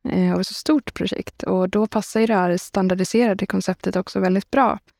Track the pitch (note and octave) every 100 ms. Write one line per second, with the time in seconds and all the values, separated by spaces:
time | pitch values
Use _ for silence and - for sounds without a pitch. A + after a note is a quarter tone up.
0 | - - F3+ F3+ F#3+ - - D4+ - -
1 | F#3 - - - - F#3+ F#3 G#3 G#3+ A3
2 | - A3+ A3+ G#3+ F3+ F3 - - F#3 F#3
3 | F#3 A3+ A#3+ F#3+ - G3 - F#3 F#3+ F#3
4 | F3+ G3 F#3 F#3 - C4+ A#3+ G#3 - _